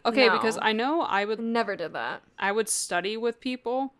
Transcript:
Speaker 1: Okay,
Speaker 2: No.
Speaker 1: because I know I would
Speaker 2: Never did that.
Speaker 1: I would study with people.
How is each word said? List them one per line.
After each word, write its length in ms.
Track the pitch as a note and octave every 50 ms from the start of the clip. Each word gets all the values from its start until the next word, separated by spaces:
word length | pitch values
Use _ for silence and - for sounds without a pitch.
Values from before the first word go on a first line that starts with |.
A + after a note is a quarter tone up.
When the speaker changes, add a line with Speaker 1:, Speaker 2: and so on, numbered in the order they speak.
| -
Speaker 1:
Okay, 220 | A#3 A3+ C#4 B3+
Speaker 2:
No. 60 | A3 F#3
Speaker 1:
because 260 | - - A3+ A3 -
I 120 | - A3 G#3+
know 300 | A3 A#3+ C4+ D#4 E4+ D4
I 220 | - - G3 G3+
would 140 | G#3 A3 G3+
Speaker 2:
Never 380 | A3+ A3+ A#3 A#3+ A3 G3 G3
did 160 | - E3+ D#3 -
that. 300 | C#3 A#2 B2 D#3+ - - _ _ -
Speaker 1:
I 120 | G3+ G3 G3+
would 160 | A3 G#3+ G#3+
study 480 | - - - - F#3 F3 F3 G3+ A3
with 240 | A3+ A#3 A#3 A3+ -
people. 540 | - B3+ B3+ B3 - A#3+ B3 C4 C4+ C4 - _